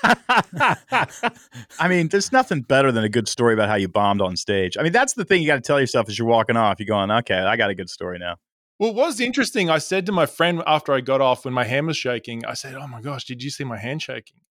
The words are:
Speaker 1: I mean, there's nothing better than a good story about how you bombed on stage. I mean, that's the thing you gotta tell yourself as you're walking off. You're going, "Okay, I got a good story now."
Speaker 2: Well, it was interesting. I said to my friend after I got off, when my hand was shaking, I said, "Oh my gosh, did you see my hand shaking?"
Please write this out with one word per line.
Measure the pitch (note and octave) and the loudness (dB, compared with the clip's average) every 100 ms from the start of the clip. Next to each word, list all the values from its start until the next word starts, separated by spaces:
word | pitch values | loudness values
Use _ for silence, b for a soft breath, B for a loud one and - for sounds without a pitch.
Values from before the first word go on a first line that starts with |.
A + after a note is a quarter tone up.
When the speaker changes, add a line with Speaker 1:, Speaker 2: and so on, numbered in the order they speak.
| A3 - - A#3 - F3 | 0 2 2 0 0 0
Speaker 1:
I | - - _ B3 - - A#3 - _ - A2 - E3+ | 0 0 _ -2 -2 -4 -6 -6 _ -20 -18 -2 2
mean, | F3+ D#3+ | 2 2
there's | G3+ - | 0 2
nothing | C4 B3+ D#3+ | 0 2 -4
better | A#2+ C3+ C3+ | 2 4 4
than | A2+ | 2
a | A2 | 2
good | A#2 G#2+ | 0 -2
story | - A#2+ | 0 2
about | A2 G#2 | 4 2
how | G#2+ | 2
you | F#2+ | 0
bombed | G#2 G2+ G2+ | 2 2 2
on | F#2 F2+ | 0 -2
stage. | - G2 F#2 G2+ | -2 0 0 -2
I | |
mean, | D#3+ | 0
that's | F3+ C4+ | 0 0
the | - F3+ | -4 0
thing | F#3+ | 2
you | D3+ | 2
gotta | C#3 | 0
tell | A#2+ C#3+ | 2 0
yourself | B2+ B2+ G#2+ | 2 0 -2
as | G#2 | -2
you're | A#2 | 2
walking | A#2 A2 A#2 | 2 4 2
off. | G#2+ G2 | 2 0
You're | G2+ | -2
going, | G#2 G2 | 0 2
"Okay, | A2+ - F#2 | 0 2 0
I | F#2+ A#2 | 2 2
got | G2+ | 0
a | F#2+ | -2
good | F2 | -8
story | - F2+ F2 | -10 -10 -8
now." | F2 F2 _ _ _ _ | -10 -10 _ _ _ _
Speaker 2:
Well, | A3 | -2
it | G#3+ | 2
was | E4 A3+ | 0 0
interesting. | A#3+ C4+ A3+ A#3 E3+ | -2 0 -2 0 2
I | D#3+ | 0
said | - F#3+ F#3 | 0 -2 0
to | |
my | F#3 C#3+ | 0 0
friend | - E3+ E3+ D#3 | 2 0 0 0
after | D3+ D3+ | 0 2
I | C3+ | -2
got | B2+ C3+ | 0 2
off, | C3+ B2 C3 | 2 0 -2
when | |
my | B2+ | -2
hand | A2+ C3+ D#3+ | 0 0 -2
was | D#3 | -4
shaking, | B2+ A#2+ A#2+ A#2 A#2 | -4 -4 -6 -10 -10
I | |
said, | B2+ C3+ C3 | -10 -12 -14
"Oh | C#3 | -14
my | A#2+ | -12
gosh, | C3+ C3+ - | -12 -12 -12
did | B2 | -10
you | C3+ | -10
see | - | -10
my | C3+ G#2+ | -10 -8
hand | A#2 D3+ | -8 -6
shaking?" | - A#2+ - _ _ | -8 -12 -14 _ _